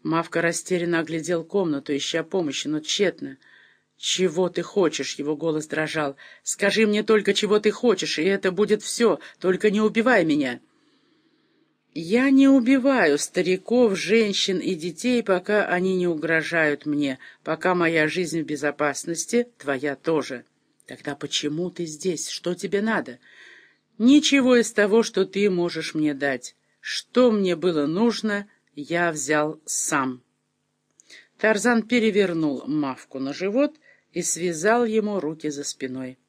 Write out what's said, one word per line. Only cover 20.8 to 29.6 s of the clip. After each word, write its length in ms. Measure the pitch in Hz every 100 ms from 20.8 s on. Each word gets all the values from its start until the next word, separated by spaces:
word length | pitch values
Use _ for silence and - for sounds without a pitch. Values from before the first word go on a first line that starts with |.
| -
«Тогда 300 | 131 - 139
почему 560 | 143 - 151 151 180
ты 160 | 175 165
здесь? 420 | 151 190 156 -
Что 240 | - -
тебе 300 | 180 190 196
надо?» 340 | 220 214 127 123 _ - - - _ _ _ _
«Ничего 600 | 226 294 302 277 254 247
из 140 | 233
того, 300 | - 202 220
что 240 | 220 - 190
ты 240 | 190 202
можешь 460 | 180 170 160 160 156
мне 180 | 151
дать. 420 | 139 143 127 - _ _ _
Что 500 | - - - 233 247
мне 240 | 214 190 170
было 320 | 175 160 143
нужно, 600 | 170 233 220 214 202 202 _ _ -
я 360 | 135 170 175
взял 480 | 156 139 151 151 156